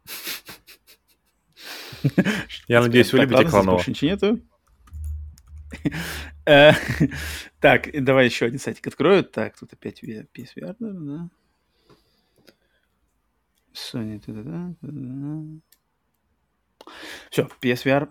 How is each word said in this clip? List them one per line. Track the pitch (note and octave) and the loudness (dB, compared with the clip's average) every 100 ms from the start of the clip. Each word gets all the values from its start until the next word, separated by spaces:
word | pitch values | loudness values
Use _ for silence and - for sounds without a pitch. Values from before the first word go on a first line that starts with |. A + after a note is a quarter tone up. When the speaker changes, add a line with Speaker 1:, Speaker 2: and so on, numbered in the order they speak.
| - | -18
Speaker 1:
<laughs> | - - - - - _ - _ _ _ _ _ _ _ _ - - - - C#3+ - G3 G#3 - - - | -16 -14 -14 -16 -20 _ -20 _ _ _ _ _ _ _ _ -18 -16 -16 -6 -4 0 -2 -2 -6 -12 2
Speaker 2:
Я | A#2+ | 4
надеюсь, | A#2+ B2 A#2+ | 6 6 6
вы | C3 | 4
Speaker 1:
Так, | C3+ | 4
Speaker 2:
любите | B2+ E3 | 4 4
Speaker 1:
ладно, | |
здесь | G2+ | 4
Speaker 2:
Клоноа. | F#2+ F2+ | 4 2
Speaker 1:
больше | F2+ | 0
ничего | A#2+ C#3+ | -2 -2
нету. | G3+ G3 A#3 - _ _ _ _ - - - - - _ - - | 0 0 0 -4 _ _ _ _ -12 -10 -10 -14 -20 _ -20 -18
<laughs> | - - D#3 E3+ - - - - | -8 -8 -6 -8 -10 -14 -4 6
Э, | C#3+ D3+ - - - D3+ - | 8 10 8 2 -2 -2 -2
<laughs> | - - - _ | -12 -12 -16 _
так, | C#3+ B2+ - D3+ | 4 4 0 -4
давай | C3 C3+ B2 | 2 4 4
еще | - A#2 | 2 -2
один | C3 | -4
сайтик | - A2+ - | -8 -10 -8
открою. | - D3 F#3+ | 0 2 2
Так, | - - G#2+ - | 2 -4 -8 -8
тут | A#2+ | -20
опять | - G#2+ - | -16 -16 -14
ви-, | - G#2+ - | -14 -14 -16
P | - | -18
S | A#2+ - | -20 -16
V | |
R, | F3 G3 | -14 -12
да, | A3+ | -12
да. | F#3+ D3 D3 F3 - _ _ _ _ _ _ _ _ _ _ _ _ _ _ _ _ _ _ _ _ _ _ _ | -12 -12 -12 -14 -18 _ _ _ _ _ _ _ _ _ _ _ _ _ _ _ _ _ _ _ _ _ _ _
Sony, | - - B2+ A2 G#2 | -18 -12 -10 -8 -10
та-да-да, | - G#2+ C3 E3 F3 E3 | -14 -14 -12 -12 -12 -14
та-да-да. | C3 D3 B2+ C3+ C#3+ D#3 D#3 D#3 _ _ _ _ _ _ _ _ _ _ _ _ - - - - - | -14 -12 -12 -10 -10 -10 -12 -18 _ _ _ _ _ _ _ _ _ _ _ _ -20 -20 -18 -18 -8
Все, | - D3 - | -4 -4 -4
P | B2+ | -4
S | B2 C3+ | -2 0
V | |
R, | C#3 D3 | 0 -2